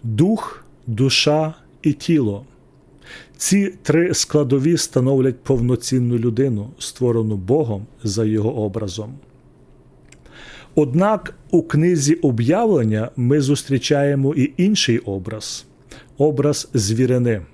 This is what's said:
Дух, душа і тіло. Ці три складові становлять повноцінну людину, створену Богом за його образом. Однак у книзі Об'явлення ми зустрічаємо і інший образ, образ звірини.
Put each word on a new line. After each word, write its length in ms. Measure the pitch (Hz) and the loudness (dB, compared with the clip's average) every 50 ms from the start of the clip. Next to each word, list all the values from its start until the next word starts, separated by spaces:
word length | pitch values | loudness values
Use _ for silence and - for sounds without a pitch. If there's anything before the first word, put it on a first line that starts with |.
| - | -6
Дух, 600 | 117 110 107 156 190 226 202 - - - - - - - _ - | -4 0 0 2 2 2 -2 -4 -10 -14 -18 -20 -20 -20 _ -8
душа 640 | - 113 107 131 135 - - - 151 147 156 156 156 160 - _ - _ _ | -8 -2 0 0 2 2 2 2 2 2 2 0 -2 -6 -10 _ -20 _ _
і 120 | - 156 143 | -2 -2 -2
тіло. 520 | - - - 165 151 127 107 101 101 131 - - _ _ - _ _ _ - - - - - - - - - - | -2 -2 0 2 2 2 0 -2 -6 -12 -18 -20 _ _ -20 _ _ _ -20 -20 -20 -20 -20 -20 -20 -20 -20 -10
Ці 360 | - - - 185 202 202 190 - - - | -6 -2 0 2 2 0 -2 -4 -8 -2
три 300 | - 143 160 170 180 151 | 0 2 2 2 2 0
складові 640 | - - - - 151 147 123 135 139 131 160 170 | -2 -4 0 0 0 2 2 0 2 2 2 2
становлять 600 | 160 - - - 135 127 131 139 135 127 135 123 - | 0 -2 -2 0 0 2 2 2 2 2 0 -2 -4
повноцінну 800 | - - 139 123 117 123 127 120 - - 131 131 123 120 120 | -2 -2 0 2 2 0 0 -2 -2 -2 0 0 0 0 0
людину, 520 | 117 113 120 113 113 135 139 120 104 101 120 - - | 0 0 0 0 0 0 0 0 -4 -6 -8 -12 -14
створену 560 | - - - - 127 120 117 117 113 107 107 | -14 -14 -6 -2 -2 0 0 0 0 -2 -4
Богом 500 | 98 92 92 127 156 147 113 104 98 107 - - - - | -4 0 0 0 0 0 -2 -4 -8 -8 -14 -20 -8 -6
за 220 | 107 95 107 113 | -4 -2 -2 0
його 300 | 107 110 110 104 110 131 | 0 0 0 0 -2 -2
образом. 580 | 117 107 104 92 113 107 98 90 104 104 113 135 139 - - - - _ - _ _ - _ - _ _ - _ - _ - - - - - - - - - - - - - - | -2 -6 -4 -4 -6 -8 -8 -8 -10 -12 -14 -14 -20 -20 -20 -20 -20 _ -20 _ _ -20 _ -20 _ _ -20 _ -20 _ -20 -20 -20 -20 -20 -20 -20 -20 -20 -20 -20 -20 -4 0
Однак 600 | - 151 131 123 165 190 208 220 202 - - - - - - | 0 0 2 2 2 2 2 0 -2 -4 -10 -16 -16 -8 0
у 120 | - 170 165 | 0 0 0
книзі 500 | - - 147 160 180 180 156 135 139 160 | 2 0 2 2 2 2 2 2 2 0
Об'явлення 960 | 165 - 143 120 113 117 120 165 208 240 220 196 143 117 110 107 107 113 127 - | 2 2 0 0 2 2 2 2 2 2 2 2 2 2 2 0 0 -2 -6 -4
ми 260 | - 120 120 139 151 | -2 0 2 2 2
зустрічаємо 920 | 139 131 147 135 - - 139 127 - - 147 143 143 143 143 139 135 135 156 | 2 2 0 -2 0 -2 -2 -2 0 0 0 2 2 2 0 2 0 0 2
і 200 | - - - - | 0 -2 -2 0
інший 420 | - 180 202 214 - - - 117 - | 0 2 2 2 0 0 0 0 0
образ, 680 | - - 98 98 92 107 110 107 - - - - - - _ _ _ - - - - - - | 0 -4 -8 -6 -6 -8 -10 -10 -10 -10 -12 -12 -14 -20 _ _ _ -20 -20 -20 -20 -20 -2
образ 520 | - 135 156 147 123 139 147 143 - - - - | 0 0 0 2 2 0 0 0 -2 -6 -2 -2
звірини. 680 | 117 101 98 113 113 131 123 127 123 123 120 113 101 85 - | -2 0 0 0 0 2 2 2 2 2 0 0 -2 -6 -12